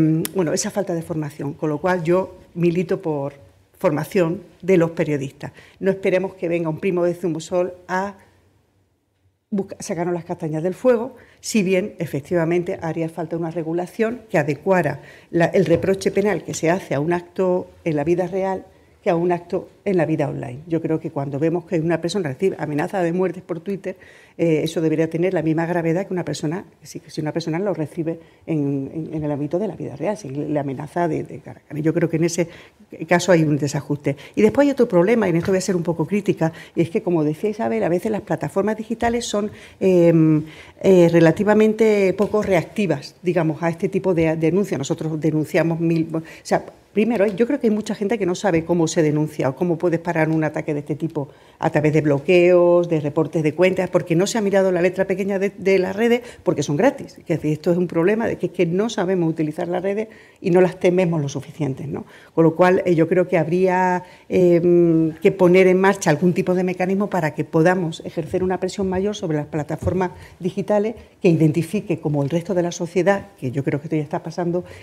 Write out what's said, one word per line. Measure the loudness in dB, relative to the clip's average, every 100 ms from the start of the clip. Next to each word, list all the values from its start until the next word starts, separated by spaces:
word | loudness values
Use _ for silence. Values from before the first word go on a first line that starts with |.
| 4 2 -2
bueno, | -2 -2
esa | -2 -4
falta | -4 -4
de | -6
formación, | -6 -8 -8 -8 -10
con | -6 -6
lo | -2
cual | -2 0
yo | 0 0 -2 -10 -12
milito | -2 0 0 -2 -4
por | -4 -6 -6 -10 -20 _ _ _
formación | -2 0 -2 0 0 -2 -10 _
de | 2 2
los | 2
periodistas. | 0 -2 -4 -6 -12 -18 -18 -20 -4
No | -2
esperemos | 0 0 0 -2
que | -6 -4
venga | -2 -4
un | -4
primo | -2 0
de | 0
Zumosol | -2 -4 -6 -4 -4 -4 -6 -6
a | -4 -4 -10 _ _ _ _ _ _ _ _ _ _ _ _ _
busca-, | -6 -6 -8
sacarnos | -8 -4 -4
las | -4
castañas | -6 -8 -6 -4
del | -4
fuego, | 0 2 2 -2 -14 -20 _
si | -4 0
bien | 2 0 -2 -6
efectivamente | -6 -6 -2 -2 0 0 -2 -6
haría | -6 -4 -6
falta | -6 -8 -6
una | -6
regulación | -6 -4 -4 -4 -4 -4 -6 -4
que | -2
adecuara | 0 -2 0 2 0 -4 -12 -20 -4
la, | 0 2
el | 4
reproche | 4 2 2 0 -2
penal | 0 0 -2
que | -6
se | -2 0
hace | 0 -2
a | -2
un | -2
acto | -2 -4 -2 0 -2 -4 -8
en | -4 -2
la |
vida | 0 0 -2
real | -2 -4 -4 -8 _ _ _
que | -2
a | 0
un | 0
acto | -2 -4 -6 -6 _ -2
en | 0
la |
vida | 0 0 -2
online. | -4 -10 -12 -4
Yo | -4
creo | -2 -4
que | -4
cuando | -6 -6 -2
vemos | -2 -2
que | -4 -2
una | 0 -2
persona | -2 -4 -6
recibe | -2 -4 -2
amenaza | -4 -4 -4 -2
de | -2
muerte | 0 -2 -4
por | -10 -10
Twitter, | -8 -8 -10 -14 -18 -20 _ -4
eh, | 0 0
eso | -2 -2
debería | 0 0 -2
tener | -2 -2
la | 0
misma | 0 -2
gravedad | -2 -2 -2 -2 -4
que |
una | -6
persona, | -6 -6 -6 -6 -12 _
si, | -20 -20 -14
si | -8
una | -6
persona | -4 -4 -4
lo | -2
recibe | -4 -6 -6 -6 -8 -12 _ -6
en, | -2 -2 -4 -6
en, | -10 -8
en | -6
el | -6
ámbito | -4 -4 -4
de | -4
la |
vida | -8 -10 -8
real, | -6 -6
si | -8
le | -8 -4 -4
amenaza | -4 -8 -6 -4 -2
de, | -4
de | -8 -14
cara | -18 -20
a | -12
cara. | -4
Yo | -2
creo | 0 0
que | 0
en |
ese | 0 -2 -4 -8 -20 _ _ -8 0
caso | 2 4
hay | 4
un | 4 2
desajuste. | 0 -4 -4 -4 -4 -6 -6 2
Y |
después | 2 4 2
hay |
otro | 2 2
problema, | 4 4 2 2
y |
en | 0
esto | 0
voy | 0
a |
ser | 0 -2
un |
poco | -2 -2 -2
crítica, | -2 0 0 -2 -4 -6 -2
y |
es | 0
que, | -2
como | 0 0
decía | 0 -2 -4
Isabel, | -4 -2 -2
a | 0
veces | 0 -2
las | -4
plataformas | -4 -4 -4 -2 -2 -2
digitales | -6 -4 -2 -2
son, | -4 -4 -4 -8 -20 -2
eh, | 2 6 6 6 6 4 0 -12 -20 0
eh, | 6 8 8
relativamente | 8 6 6 4 4 4 4 4 4 2
poco | 2 0 0
reactivas, | 2 2 0 -2 -2 -2 -6 -8
digamos, | -2 0 0 0
a | -2
este | -2 -2
tipo | -2 0
de | 2 2 2
denuncias. | 2 2 0 -2
Nosotros | -4 -4 -4 -2
denunciamos | 0 0 0 0 0 0
mil... | 0 0 -2
o | -6 -8 -14
sea, | -2 -2 -4 -18 _
primero, | -2 0 2 0
yo | 0 0
creo | 0
que | 0
hay |
mucha | 0 -4
gente | -4 -2 -2
que | -2
no |
sabe | -2 0 0
cómo | 2 0 0
se | 2
denuncia | 2 0 -2 -2 -2
o |
cómo | -2 -2 0
puedes | 0 -2
parar | -2 0 0
un | 0
ataque | -2 -4 -4
de | -4
este | -6 -6
tipo | -6 -6 -8 -12 -20 -4
a | -2
través | 2 2
de | 2
bloqueos, | 2 2 4 6 6 6 6 4 2
de | -2
reportes | -2 -2 -2 0
de | 0
cuentas, | 2 2 2 0
porque | -2 0 0
no | 0
se | 0
ha |
mirado | 0 2 2
la | 2
letra | 0 0 -2
pequeña | -2 -2 -2
de, | -4 -2
de | 0 2
las | 0
redes, | 0 0 0 -2 -6
porque | -2 -2
son | -2 2
gratis. | 0 0 -8 -10
Es | -4
decir, | -2 -2
esto | -2 0
es | 0
un | 0
problema | 0 2 0 -2
de | -4
que, | -4
que | -2 0
no | 0 -2
sabemos | -2 -2 0 0
utilizar | -2 -4 -4 -6
las | -4
redes | -4 -4 -6 -12 -20 _
y | 2
no | 4
las | 4 4
tememos | 2 4 2 0
lo | -4
suficiente, | -6 -10 -4 -4 -4 -8
¿no? | -10 -10 -18 -4
Con | 2
lo | 4 6
cual, | 4 4
eh, | 2 2
yo | 2
creo | 2 2
que | 0
habría, | 2 2 2 2 2 0 -6 -18 -2
eh, | 2 4 4 4 4 6 4 2 2
que | 0
poner | 4 6 6 6
en | 6
marcha | 4 2 2
algún | 2 2
tipo | 2 0 0
de |
mecanismo | 0 -2 -2 0 -2
para | -2 -2
que | -4
podamos | 0 2 4 2 -2 -6
ejercer | -10 -8 -4 -2
una | -2 -2
presión | -4 -4 -4
mayor | -2 -4
sobre | -4 -4 -4
las | -4
plataformas | -6 -6 -4 -2 -2 -2 -6 -20 -8
digitales | -6 -4 -2 0 -2 -6 -16 _
que | 2
identifique, | 6 4 2 -2 -4 -4 -4
como | -2 -2
el | 0
resto | -2 -2
de | -2
la | -2
sociedad, | -4 -4 0 2 0 -4 -10
que | -6
yo | -4
creo | -2 -4
que | -4
esto | -4
ya |
está | -4 -6
pasando, | -6 -6 -2 -4 -6 -14